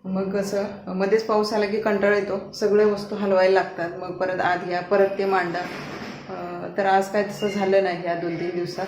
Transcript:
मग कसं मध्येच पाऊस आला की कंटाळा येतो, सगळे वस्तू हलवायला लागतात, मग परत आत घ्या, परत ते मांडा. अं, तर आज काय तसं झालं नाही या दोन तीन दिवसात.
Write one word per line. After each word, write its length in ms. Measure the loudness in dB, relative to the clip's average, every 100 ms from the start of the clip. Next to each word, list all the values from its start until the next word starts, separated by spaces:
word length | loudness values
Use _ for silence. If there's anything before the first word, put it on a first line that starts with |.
मग 320 | -4 -4 -2 -2
कसं 280 | -2 -2 -4 -8 -8
मध्येच 380 | -2 2 2
पाऊस 280 | 2 0 2
आला 140 | 0 0
की 140 | 0
कंटाळा 360 | 0 2 4 2
येतो, 360 | 0 -6 -6
सगळे 320 | -2 2 4
वस्तू 320 | 4 2 -4 -4
हलवायला 380 | 2 4 6
लागतात, 360 | 4 2 -4 -6 -6
मग 180 | -10 -4
परत 240 | -2 0
आत 180 | 0 0 -2
घ्या, 140 | -4
परत 260 | 2 4 4 2
ते 60 |
मांडा. 340 | 2 2 0 -4 -6 -10 -12 -12 -12 -12 -12
अं, 480 | -10 -10 -10 -6 0
तर 100 | 4
आज 220 | 4 4
काय 140 | 0
तसं 260 | -2 -2 -2
झालं 360 | 0 4 4
नाही 200 | 4 -2
या 100 | -4
दोन 220 | -2 -4 -4
तीन 140 | -4
दिवसात. 320 | -4 -6 -6